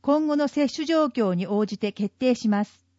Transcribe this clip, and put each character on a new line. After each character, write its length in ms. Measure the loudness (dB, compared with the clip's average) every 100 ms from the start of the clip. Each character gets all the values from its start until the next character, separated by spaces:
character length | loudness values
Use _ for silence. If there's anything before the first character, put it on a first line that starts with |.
今 260 | 0 0 2
後 80 | 0
の 100 | 0
接 260 | 0 -2
種 140 | -2 0
状 200 | 0 0
況 280 | 0 0
に 140 | 0 -2
応 180 | -2 -2
じ 120 | -2
て 120 | -6
決 240 | -4 -6
定 220 | _ 0 2
し 120 | 2
ま 160 | 0
す。 220 | -2 _ _